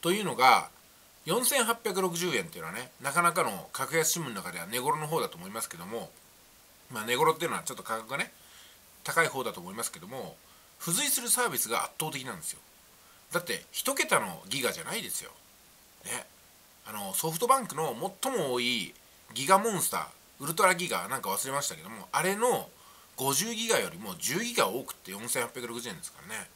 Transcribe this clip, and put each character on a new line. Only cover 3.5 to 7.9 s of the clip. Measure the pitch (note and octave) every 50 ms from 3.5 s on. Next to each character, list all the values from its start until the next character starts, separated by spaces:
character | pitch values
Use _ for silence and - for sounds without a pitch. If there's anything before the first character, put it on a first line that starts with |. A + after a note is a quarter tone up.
| G2+ F2+ D#2+ - -
格 | - C3+ B2+ C3+
安 | E3 D#3+ -
シ | - F3
ム | D#3+ C3
の | A2
中 | G2 F#2 F#2
で | - F2
は | E2+
値 | F#2 A2 B2
頃 | - - D3+
の | D#3 D#3
方 | D3 E3 D#3
だ | A2+ F#2+
と | -
思 | E2 F2
い | F#2+
ま | G#2 A2+ A2
す | -
け | -
ど | E2+ F2
も、 | F#2 A2+ A#2 F#2+ - - - - - - - - - - - - - - - - -
ま | B2+ A2 G#2+
あ、 |
値 | A#2 B2
頃 | B2+ D#3 D#3+ D#3+
っ | D#3
て | F3
い |
う | D#3+ A2
の | F#2+
は | -
ち | -
ょ | B2+
っ |
と | - -
価 | -